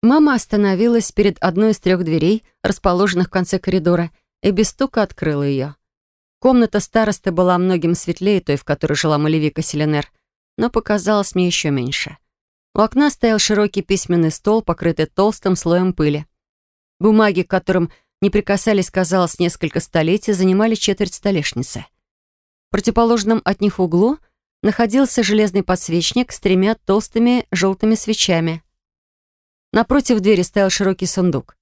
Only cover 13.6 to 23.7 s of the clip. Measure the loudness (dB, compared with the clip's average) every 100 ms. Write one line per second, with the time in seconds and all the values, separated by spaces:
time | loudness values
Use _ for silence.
13.6 | 0 -2 -4 -4 0 0 0 -2 -2 -2
14.6 | -2 -2 -2 -2 -4 0 0 0 -2 -2
15.6 | 0 0 0 0 -2 -2 -8 _ _ _
16.6 | _ _ _ _ 2 4 2 0 -2 -4
17.6 | 0 -2 -2 -6 _ _ -2 -2 0 -2
18.6 | 0 0 0 -2 0 0 0 0 -2 -2
19.6 | -6 -4 -2 -2 0 0 0 0 2 2
20.6 | 2 0 -2 -2 -4 -4 -2 -2 -4 -6
21.6 | -8 -8 -12 _ _ _ _ _ _ _
22.6 | _ -2 0 2 2 2 2 0 0 -2
23.6 | -2